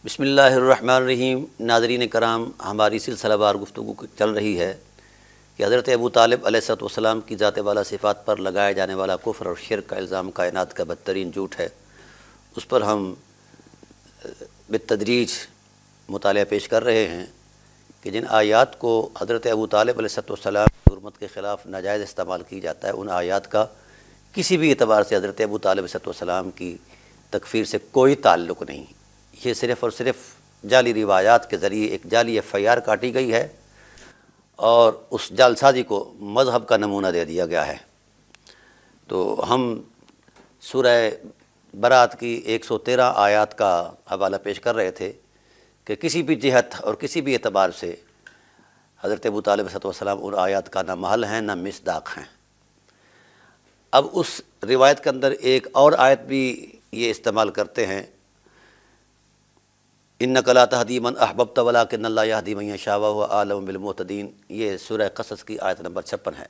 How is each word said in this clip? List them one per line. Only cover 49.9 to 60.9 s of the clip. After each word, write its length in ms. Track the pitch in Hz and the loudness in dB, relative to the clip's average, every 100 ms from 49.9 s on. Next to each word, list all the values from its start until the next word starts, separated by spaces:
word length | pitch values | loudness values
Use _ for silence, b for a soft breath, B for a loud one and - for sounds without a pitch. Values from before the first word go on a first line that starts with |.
| 92 98 101 | -6 -4 -4
उन 160 | 101 98 | -4 -2
आयात 280 | 92 98 95 | 0 0 -4
का 140 | 95 | -6
ना 120 | 90 90 | -6 -6
महल 280 | 95 110 104 | -2 -2 -2
हैं, 160 | 110 | -4
ना 140 | 104 95 | -4 -6
मिसदाक 520 | 95 - 92 80 - | -8 -8 -8 -8 -8
हैं। 180 | - 69 _ _ _ _ _ _ b b b b b b b _ _ _ | -16 -16 _ _ _ _ _ _ b b b b b b b _ _ _
अब 180 | 131 143 185 | 2 4 -2
उस 260 | 160 - - _ 101 | -2 -6 -14 _ -2
रिवायत 340 | 127 135 147 | 4 6 4
के 100 | 151 | 0
अंदर 240 | 131 135 | 0 -2
एक 420 | - 127 131 - 127 | 0 0 0 2 6
और 180 | 147 156 | 6 6
आयत 200 | 131 135 135 | 4 4 0
भी 180 | 135 131 - - - _ 110 | -2 -2 -6 -14 -20 _ -6
ये 140 | 117 | -4
इस्तेमाल 380 | 107 117 107 104 | -2 -2 0 0
करते 340 | 98 104 - 98 | -2 -6 -4 -4
हैं, 220 | 98 95 _ _ _ b b b b b b b _ _ _ _ _ _ _ _ _ _ _ | -6 -10 _ _ _ b b b b b b b _ _ _ _ _ _ _ _ _ _ _
"इन्नका 320 | 127 131 127 | 0 2 6
ला 120 | 127 123 | 8 8
तहदी 340 | 127 113 | 4 0